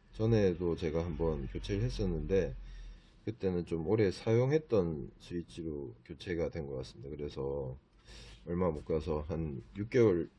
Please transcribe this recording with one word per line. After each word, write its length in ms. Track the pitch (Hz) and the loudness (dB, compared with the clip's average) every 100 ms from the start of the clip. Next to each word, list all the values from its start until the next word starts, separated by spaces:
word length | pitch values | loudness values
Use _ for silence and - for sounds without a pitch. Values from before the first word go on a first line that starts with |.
| - | -14
전에도 640 | - 110 113 98 82 87 80 | -2 4 6 6 4 0 0
제가 280 | 82 80 | 0 0
한번 440 | 85 76 82 73 64 | -2 0 0 0 -4
교체를 360 | - - 101 | -6 -2 0
했었는데 720 | 120 - 98 82 76 95 78 65 - - - - - - - | 0 0 0 0 2 2 2 -4 -12 -14 -14 -16 -20 -12 -8
그때는 400 | 107 95 87 80 | -2 -2 0 -2
좀 220 | 82 80 | -2 2
오래 240 | 110 98 | 4 4
사용했던 1000 | - - 113 131 156 - 110 85 76 57 - | 2 2 4 4 2 4 2 4 0 -6 -12
스위치로 760 | - 87 80 - 80 73 65 58 - | -8 -8 -8 -8 -6 -6 -8 -12 -16
교체가 440 | 78 101 85 80 | -12 -6 -2 -2
된 160 | 85 71 | -2 -6
것 80 | 65 | -8
같습니다. 320 | 65 57 67 | -10 -12 -12
그래서 680 | 73 73 71 69 69 65 65 _ _ - - - - - | -8 -6 -4 -4 -4 -6 -10 _ _ -20 -20 -18 -14 -4
얼마 240 | 87 90 | 0 2
못 160 | 76 - | 0 0
가서 360 | 80 82 76 78 | -2 0 -2 -2
한 360 | 80 80 67 - 101 | -4 -4 -6 -10 -8
육 140 | 104 | 0
개월 400 | 127 113 87 78 | 6 6 6 0